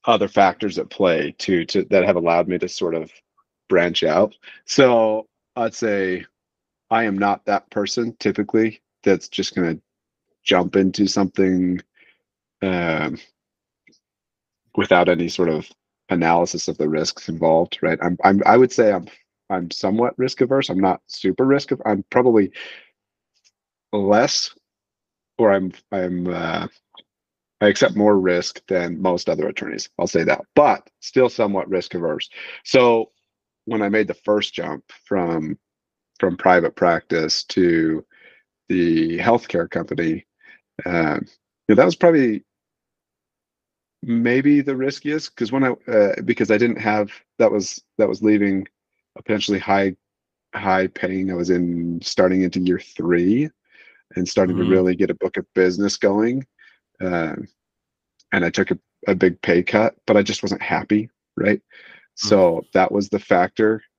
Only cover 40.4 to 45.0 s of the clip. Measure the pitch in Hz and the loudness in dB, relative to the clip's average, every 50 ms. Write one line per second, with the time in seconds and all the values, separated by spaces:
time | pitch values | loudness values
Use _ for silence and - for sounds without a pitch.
40.4 | _ - - _ _ _ _ - - 87 87 85 80 78 76 - - - _ _ | _ -20 -20 _ _ _ _ -10 -6 -4 -2 0 0 0 -2 -4 -8 -10 _ _
41.4 | _ _ _ _ _ - 107 101 147 180 165 _ - 170 165 151 135 117 107 101 | _ _ _ _ _ 2 4 6 4 4 2 _ 4 4 6 4 2 2 -2 -4
42.4 | _ _ _ _ _ _ _ _ _ _ _ _ _ _ _ _ _ _ _ _ | _ _ _ _ _ _ _ _ _ _ _ _ _ _ _ _ _ _ _ _
43.4 | _ _ _ _ _ _ _ _ _ _ _ _ - 131 117 117 117 120 123 131 | _ _ _ _ _ _ _ _ _ _ _ _ -6 -4 -2 0 2 2 2 2
44.4 | 135 147 147 143 135 143 135 127 131 139 135 - | 4 4 4 4 2 0 -4 -2 -4 -4 -6 -6